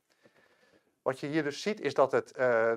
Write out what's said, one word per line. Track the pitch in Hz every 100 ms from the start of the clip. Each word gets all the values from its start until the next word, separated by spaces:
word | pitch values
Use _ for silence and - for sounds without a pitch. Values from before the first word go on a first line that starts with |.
| _ _ _ _ _ _ _ _ _ _
Wat | 131 131
je | 147
hier | 160
dus | 143 139
ziet | 208 214
is | 139
dat | 135 135
het, | 120 -
eh, | - 127 117 113